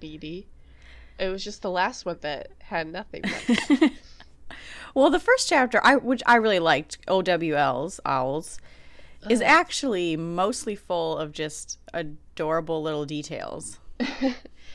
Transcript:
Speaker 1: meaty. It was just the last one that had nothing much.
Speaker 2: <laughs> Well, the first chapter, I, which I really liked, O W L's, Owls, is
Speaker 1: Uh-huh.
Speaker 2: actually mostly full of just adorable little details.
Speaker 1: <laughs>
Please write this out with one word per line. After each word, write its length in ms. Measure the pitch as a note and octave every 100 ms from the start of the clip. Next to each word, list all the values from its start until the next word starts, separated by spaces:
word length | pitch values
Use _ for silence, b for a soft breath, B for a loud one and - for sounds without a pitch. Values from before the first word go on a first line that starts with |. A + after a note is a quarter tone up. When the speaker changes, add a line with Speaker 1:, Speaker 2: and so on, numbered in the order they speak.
Speaker 1:
meaty. 460 | D#3 D#3 D#3 F3 - - b b b b b b
It 80 | F#3+
was 160 | F#3+
just 180 | G#3 G3+
the 80 | G3+
last 360 | F3+ G3 B3+ -
one 120 | E3+
that 260 | D3+ C#3+ - -
had 280 | - F3 D#3+
nothing 340 | E3+ G#3+ -
much. 680 | G3 - - A#3 - C#4 C4 -
Speaker 2:
<laughs> 40 | - - - - - B B B B -
Well, 140 | C#4
the 80 | D#4
first 280 | - C5 -
chapter, 300 | D#4+ B3+ A3+
I, 140 | A#3 C4+
which 260 | A3+ B3+ -
I 120 | A#3+
really 200 | A3 F#3+
liked, 380 | E3 C#3+ D#3 - -
O 120 | F#3+
W 340 | F#3 E3+ E3 D3
L's, 440 | C#3+ B2+ D#3 - -
Owls, 520 | C3+ C3 D3 - - b b b b b b G#3
is 120 | A#3
Speaker 1:
Uh-huh. 100 | -
Speaker 2:
actually 640 | D#4 E4 - C#4 F#3+ F3 D#3+
mostly 580 | E3 E3+ F#3+ B3 - G3+
full 420 | - F3 E3 D3+
of 160 | D3+
just 440 | D3 D#3 - - - -
adorable 880 | E3+ D#3+ D3 - - D#3 D#3+ D#3+ D#3+
little 240 | D#3 D3+ D3
details. 720 | D3+ C#3+ D3 - - - - - -
Speaker 1:
<laughs> 80 | B3 - C4 B3 - b b